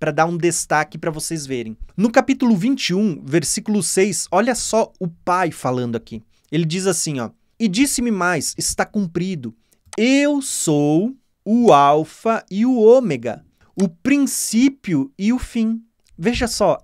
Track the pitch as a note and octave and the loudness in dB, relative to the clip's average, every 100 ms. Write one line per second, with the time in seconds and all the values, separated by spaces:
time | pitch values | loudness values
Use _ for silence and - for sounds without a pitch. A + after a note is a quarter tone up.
0 | D#3 D3 E3+ E3+ E3+ E3 - D3+ D3+ D#3+ | -4 0 0 2 -2 -2 -2 -2 -2 -6
1 | E3+ D3+ - E3 C3+ B2+ A2 A2 - - | -8 -6 -8 -8 -6 -8 -8 -12 -12 -2
2 | A3+ C4 C4 C4+ A#3+ F#3+ A#3 C4+ - F#3 | 2 2 2 0 2 2 0 -2 -2 0
3 | G#3+ C3+ C3+ E3 - G#3 - G#3 - F#3+ | 0 -2 -2 -2 -2 -6 -2 -2 0 0
4 | G#3+ E3+ - F3+ A#3+ A3+ - A3 - - | 0 -2 -2 0 0 -2 -2 -2 -2 -6
5 | F3 E3+ - F3+ F3 - C3 B2+ A#2+ A2+ | -10 -6 -2 0 -2 -2 -4 -2 -4 -6
6 | - A2 _ _ _ D#3 D#3+ F#3 F#3+ E3+ | -8 -18 _ _ _ -4 -2 -2 -2 -2
7 | E3 C3+ G#2+ _ _ - A3+ F#3+ C#4 - | -4 -6 -8 _ _ -4 -2 0 0 0
8 | A#3+ G3 F3+ D#3+ - - - - F#3+ G#3+ | -2 0 0 -2 -4 -6 -6 -4 -4 -4
9 | F3 E3+ F#3 E3 A#2 - _ _ _ - | -4 -4 -4 -6 -10 -14 _ _ _ -2
10 | A#3+ C#4 D4 C#4+ C4+ - E3 D3 D3 D#3 | 2 4 2 0 -4 -4 0 2 2 2
11 | A#3 C4+ _ _ G3+ A#3+ A3 C#3+ C#3+ D3+ | 0 -6 _ _ -2 4 6 8 6 4
12 | D#3 - A3+ A3+ - F#3+ B3+ B3 G#3+ C4 | 0 -6 -4 -4 -4 -2 0 6 6 6
13 | G#3+ B2+ A#2 - _ _ _ - G3 - | 4 -4 -6 -10 _ _ _ -2 -2 -2
14 | C4+ C#4+ C4+ - - A3+ C#4 C4+ F#3+ D3 | 0 0 0 -2 -2 2 2 0 -4 -2
15 | C3+ - G#3 B3 - A#3 A3 A3+ - _ | -2 -4 -2 -2 -4 -4 -2 -4 -10 _
16 | _ - G3+ A#3+ A#3 - F#3 - | _ -4 -4 -2 -4 0 0 2